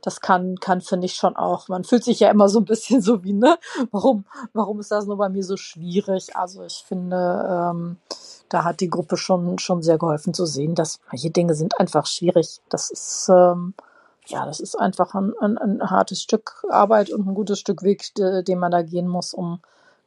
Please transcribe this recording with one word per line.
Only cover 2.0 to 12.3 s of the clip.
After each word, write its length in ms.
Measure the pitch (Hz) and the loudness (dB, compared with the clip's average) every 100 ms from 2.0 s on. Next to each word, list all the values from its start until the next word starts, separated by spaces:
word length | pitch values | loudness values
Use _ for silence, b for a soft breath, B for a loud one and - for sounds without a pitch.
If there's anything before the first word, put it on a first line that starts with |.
sich 160 | - 226 | 2 4
ja 100 | 202 | 6
immer 200 | 208 202 | 8 6
so 100 | 208 | 6
ein 60 | 190 | 2
bisschen 360 | 220 - 247 | -2 2 2
so 220 | 190 233 | 4 2
wie, 100 | 180 | 2
ne? 240 | 202 247 339 B 339 240 | 4 4 4 B -6 -4
Warum, 340 | 202 214 220 196 294 254 | 0 2 2 -4 -16 -8
warum 260 | 208 196 208 | -4 -4 -4
ist 120 | 202 | -4
das 140 | 208 202 | -4 -2
nur 120 | 202 | -2
bei 120 | 202 | -2
mir 140 | 190 | -2
so 140 | 180 190 | -4 -6
schwierig? 800 | - - 170 180 202 190 - - | -8 -12 -4 -2 0 -4 -4 -6
Also 280 | 180 190 | -6 -8
ich 200 | 175 - - | -16 -16 -8
finde, 580 | 185 180 180 180 180 - | -8 -4 -2 0 0 -2
ähm, 480 | 180 175 175 170 175 _ B B B _ | -2 -2 -4 -8 -10 _ B B B _
da 140 | 175 | 0
hat 160 | 165 170 | 0 -2
die 100 | 180 | -4
Gruppe 280 | 165 165 175 | -4 -4 -4
schon, 420 | - 185 175 185 | 0 0 0 -4
schon 220 | - 180 | -2 0
sehr 160 | 160 160 | 2 2
geholfen 360 | 170 151 - | 2 -2 -2
zu 120 | - 175 | -2 -4
sehen, 300 | 135 151 170 | -2 -2 0
dass 240 | 160 - _ | -2 -6 _
manche 200 | 127 156 | -6 -2
Dinge 240 | 170 170 151 | 2 2 2
sind 240 | 165 - | 0 2
einfach 260 | 185 156 - | 2 2 0
schwierig. 560 | - 175 | -2 2